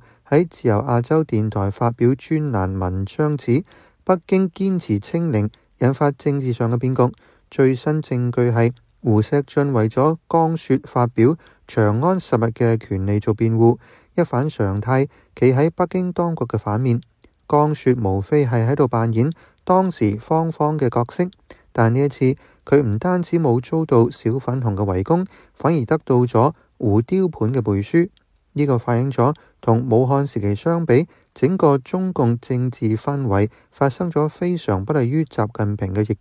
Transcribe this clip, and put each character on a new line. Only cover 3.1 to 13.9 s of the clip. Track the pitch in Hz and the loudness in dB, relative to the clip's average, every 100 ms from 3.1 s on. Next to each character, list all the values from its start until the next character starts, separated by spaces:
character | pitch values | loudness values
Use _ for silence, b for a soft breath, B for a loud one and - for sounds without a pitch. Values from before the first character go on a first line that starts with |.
| - 151 147 | -2 -2 -2
指， | - 143 - b b b | 0 -2 -2 b b b
北 | - 185 - | -2 -2 0
京 | 190 190 | 0 0
堅 | - 196 180 | -2 -2 -2
持 | - 101 | -2 -4
清 | - 170 170 | -4 -4 -2
零， | 107 107 b b b | -2 -2 b b b
引 | 127 | 0
發 | - 147 | 2 -2
政 | 135 151 139 | -2 -2 -2
治 | 131 | -2
上 | 117 117 | -2 -2
嘅 | 120 | 0
變 | 131 | 0
局。 | 131 123 - b b b | 2 0 -2 b b b
最 | - 131 | 2 2
新 | 127 151 156 | 2 -2 -4
證 | - 123 123 | -2 -2 -2
據 | 123 120 | 0 2
係 | 117 117 - _ _ | 2 2 -2 _ _
胡 | 131 107 | 0 2
錫 | 107 143 139 | 2 -2 0
進 | 147 143 | 0 0
為 | 120 107 | 2 0
咗 | 127 147 160 - | 2 0 0 0
江 | 165 160 | 0 2
雪 | 160 - 131 | -2 -2 -2
發 | - 131 120 | -2 -2 0
表 | 113 120 170 b b b | 2 2 2 b b b
長 | - 104 110 | 0 2 2
安 | 170 190 | 0 -2
十 | - 117 | -2 0
日 | |
嘅 | 113 - 117 113 | 0 0 0 0
權 | - 98 98 | -2 -4 0
利 | 104 | 0
做 | 117 | 0
辯 | 104 113 113 | 0 0 2
護， | 117 120 b | 0 0 b